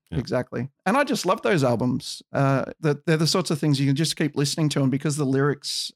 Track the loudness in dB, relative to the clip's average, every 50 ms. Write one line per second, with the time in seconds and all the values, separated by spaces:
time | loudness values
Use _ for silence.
0 | _ _ -6 -6 -4 -2 -4 -4 -4 -4 -6 -6 -6 -8 _ _ -2 0 0 0
1 | 0 0 -2 -2 0 0 0 0 0 0 2 2 4 2 2 2 0 0 -2 -2
2 | -6 -8 -12 -14 -12 _ -2 0 2 2 2 0 -2 -4 -6 -4 -2 -2 -2 0
3 | 0 0 2 2 2 2 2 0 0 -2 -2 0 2 2 2 2 2 2 2 2
4 | 0 -2 0 -2 -2 -2 0 0 -2 0 0 0 0 0 2 2 2 2 0 0
5 | 0 -2 -2 -2 0 0 2 2 2 2 0 -2 -6 -8 -6 -6 -8 -10 -10